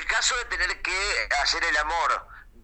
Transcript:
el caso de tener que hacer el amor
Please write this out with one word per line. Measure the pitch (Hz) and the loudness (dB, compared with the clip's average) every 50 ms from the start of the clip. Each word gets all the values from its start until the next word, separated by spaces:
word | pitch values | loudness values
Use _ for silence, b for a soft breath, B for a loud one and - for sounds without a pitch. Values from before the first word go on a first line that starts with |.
el | 165 | 0
caso | - 208 226 247 - - | 0 0 2 2 2 0
de | 247 233 - 190 | 0 -2 -4 -2
tener | 175 180 180 185 - - | 0 0 0 -2 -4 -2
que | - 180 190 196 208 190 123 110 - - 143 | -2 -2 0 0 0 0 0 0 0 0 2
hacer | 139 - - 165 165 | 2 2 0 0 0
el | 170 156 | 2 2
amor | 147 151 151 165 170 156 123 120 95 - b b b b b - - | 2 2 0 0 0 2 2 0 0 -2 b b b b b -20 -20